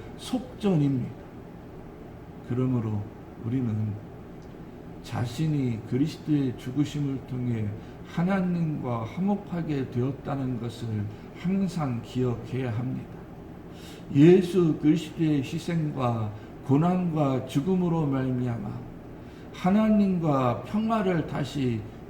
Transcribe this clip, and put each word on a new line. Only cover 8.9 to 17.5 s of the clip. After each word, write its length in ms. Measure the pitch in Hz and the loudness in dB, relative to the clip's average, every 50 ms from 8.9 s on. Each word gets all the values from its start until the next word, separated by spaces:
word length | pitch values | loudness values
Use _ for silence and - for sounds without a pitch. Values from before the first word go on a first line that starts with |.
| 117 113 110 | -2 -2 -4
화목하게 840 | 104 - 175 190 202 208 196 - - 170 170 160 156 147 135 123 - | -4 -4 -2 0 0 0 0 -2 -4 -6 -4 -2 -2 -2 -2 -2 -2
되었다는 680 | - 120 123 139 143 - - 139 135 139 131 127 127 110 | 0 0 0 0 -2 -4 -6 -6 -4 -2 -2 -2 -2 -4
것을 280 | 117 120 - - 120 113 107 107 101 104 - - - - - - | -4 -6 -6 -6 -6 -4 -2 -2 -2 -4 -6 -10 -14 -14 -12 -6
항상 640 | - 175 196 196 196 175 - 165 147 131 120 113 107 | -2 0 2 2 0 0 0 -2 -2 -2 -2 -4 -6
기억해야 680 | - - 127 127 123 113 107 - - 123 127 131 120 107 117 | -4 -2 0 0 0 0 -2 -4 -4 -4 -2 -2 -2 -2 -2
합니다. 320 | 123 131 131 - - - - - - - - - - - - - - - - - - - - - - - - | -2 -2 -4 -6 -6 -10 -12 -14 -14 -14 -14 -14 -14 -14 -14 -14 -14 -14 -14 -14 -14 -14 -14 -14 -10 2 6
예수 600 | 139 151 170 185 202 175 175 190 185 175 156 143 - | 10 10 12 12 10 8 4 4 4 4 4 4 4
그리스도의 640 | - 151 170 165 - - - 156 165 156 151 139 123 | 6 6 6 4 2 -4 -2 0 2 2 4 2 0
희생과 840 | - 170 160 - 180 170 165 151 147 143 139 127 120 117 113 107 104 - - - - - - - - | -2 -4 -6 -4 -2 0 0 0 0 0 0 0 0 0 0 -2 -4 -4 -8 -12 -14 -14 -10 0 4
고난과 800 | 135 147 165 180 185 180 180 170 156 160 143 135 131 123 - | 4 6 6 4 4 2 2 0 2 2 2 2 2 0 -2
죽음으로 640 | - | 0